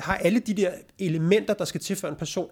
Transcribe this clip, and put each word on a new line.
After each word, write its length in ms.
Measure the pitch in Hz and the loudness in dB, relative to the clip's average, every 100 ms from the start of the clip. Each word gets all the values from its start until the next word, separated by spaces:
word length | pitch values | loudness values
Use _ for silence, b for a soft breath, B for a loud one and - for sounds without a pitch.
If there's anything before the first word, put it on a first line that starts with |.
har 160 | 160 190 | -4 0
alle 220 | 175 226 | 2 2
de 140 | - | 2
der 160 | 208 185 - - - | 0 0 -2 -16 -4
elementer, 560 | 185 160 165 214 208 | -2 2 4 4 4
der 100 | 202 | -2
skal 160 | 180 160 | -2 -6
til, 160 | - 190 | -6 -6
før 120 | 160 | -6
en 80 | 151 | -8
person 320 | 160 190 - | -6 -6 -6